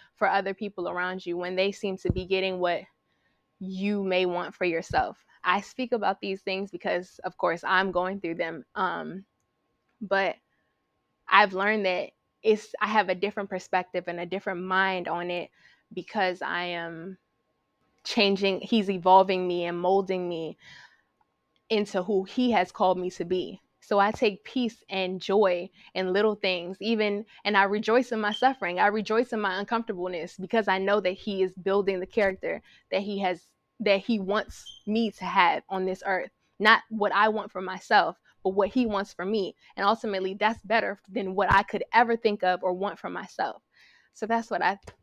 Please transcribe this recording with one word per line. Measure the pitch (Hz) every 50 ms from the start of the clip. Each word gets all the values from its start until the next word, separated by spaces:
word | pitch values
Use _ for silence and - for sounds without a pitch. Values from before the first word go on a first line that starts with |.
| - _ _
for | - 214 185
other | 180 196 190 196 190
people | - 214 202 - - 175 175
around | 175 180 180 180 185 185 -
you | 175 170
when | 175 175 180 185
they | 185 190 196 196
seem | - - 196 190
to | 185 - 185 -
be | 190 185
getting | 175 190 190 190 190 185 180
what | 180 175 170 - 196 - _ _ _ _ _ _ _ _ _ _ _ _ _ -
you | 190 190 190 185 196 202 208 202 196
may | 190 185 185 185
want | 180 175 175 180 160 -
for | - 185
yourself. | 180 165 165 175 - - 160 120 - - - _ _ _ _ -
I | 180 180 202
speak | 196 - - - 254 233
about | 254 226 202 190 196 -
these | - 202 190 190
things | _ 208 190 190 202 196
because, | - 175 - 196 180 180 180 - - - -
of | 185 -
course, | - - 175 165 175 -
I'm | - 185 185 190 196
going | 175 180 180 185 196 196
through | - 165 165
them. | 175 170 165 165 160 - _ -
Um, | 214 190 180 170 170 156 156 165 190 196 _ _ _ _ _ _ _ _ _ _ _ _ _ _ _
but | 220 185 196 196 196 175 - - _ _ _ _ _ _ _ _ _ _ _ _ _ _ _ _ _ -
I've | - 196 208 196 190
learned | 185 196 208 220 214 196
that | 185 180 180 - - - _ _ _ _ _ -
it's, | 220 214 214 - - - -
I | 214
have | 202 220 220 196 180
a | 185
different | 180 190 202 208 220 196 -
perspective | 190 185 - - - 185 180 - - 180 180
and | 175 170 170
a | 175
different | 175 180 196 - 220 190 175 185
mind | 185 190 190 190 190 190 185 - -
on | 165 175 175 180
it | 175 175 - - _ _ _ _ _ _ _ _ -
because | 180 180 - - 220 190 185 180 180 139
I | 139 170 175 180
am | 175 175 170 170 165 165 160 165 190 190 - _ _ _ _ _ _ _ _ _ _ _ _ _ _ _ _ -
changing. | - - 240 208 196 196 190 202 196 190 -
He's | - - 233 220 196 190
evolving | 196 180 170 185 185 190 190 190 190 185 185 180
me | 175 175 175
and | 170 175 175
molding | 175 180 196 196 196 185 190 185 180 175
me | 175 165 165 156 180 - - - - - - - _ _ _ _ _ _ _ _ _ _ _ _ _ _ _ -
into | 226 208 208 208 - 190 180
who | 185 214 190 190
he | - - - 254 247 226
has | 196 180 -
called | - - 214 185 180 180
me | 180 185
to | - - 180
be. | 170 180 185 151 - - - _ _ _ _
So | _ - 208 202
I | 196 208
take | 220 - 254 214 196 190 -
peace | - - 254 247 220 - - _ -
and | 196 190 190 180 185 185
joy | - - 196 208 208 190 180 175 180 190 _ _ - - -
in | 185 190 185 185
little | 196 208 220 208
things, | 208 - 190 185 175 170 175 190 -
even, | 190 220 226 214 214 208 202 202 220 - - - -
and | 202 208
I | 196 196
rejoice | 196 202 214 220 - 220 247 254 -
in | 233 220
my | 214 208 208
suffering. | - 254 262 269 - 202 175 175 180
I | 190 208
rejoice | 202 220 202 - 220 226 254 - 240
in | 220
my | 208 196 185 190
uncomfortableness | 202 - 240 226 233 - 208 175 175 185 180 170 151 180 - -
because | 185 180 - 226 208
I | 202 190 190
know | 190 196 202 214
that | 190 180 190
he | - - 214 196 190 190
is | 185 180
building | 190 165 196 190 202 196 190 190 185
the | 180
character | 196 - 226 202 196 190 190 - 160 165 - - _ - _ _ _
that | - 190 202
he | 202 202 196
has, | 196 185 180 170 _ _ _ _ _ _ _ -
that | 214 208 196 196
he | 190 - 233 208
wants | 190 180 202 214 - - - - - - - - _ 208
me | 214 226 233 208 -
to | - 185
have | 180 170 196 180 170 - 147 - -
on | 190 190 190
this | 185 190 - -
earth. | 196 190 180 - - - _ _ _ _ -
Not | 196 214 226 - - -
what | 220 220 202 - -
I | 190 214 220
want | 214 214 190 202 -
for | 190
myself, | 190 180 185 185 - - 220 202 170 165 180 - _ _ _ _ -
but | 190 190
what | 196 240 220
he | - 254 247
wants | 226 208 190 202 - -
for | - 175
me. | 190 220 220 190 170 - _ _ - _
And | - 196
ultimately, | 202 226 220 - 220 196 190 185 190 196
that's | 208 208 220 226 - -
better | 190 220 226 214 196 202 - _ -
than | 190 214 196 190 185
what | 190 - - 196
I | 196 208
could | - - 196 - - -
ever | 220 247 226 233
think | 226 - 220 208 202 -
of | 185 180 180 -
or | 185 180
want | 185 190 202 170 -
for | - 185
myself. | 180 175 190 - - - 175 139 - - _ _ _ _ - - _ _ _ _ _
So | - 226
that's | 208 226 226 226 -
what | 214 - -
I, | 175 202 196 - - - _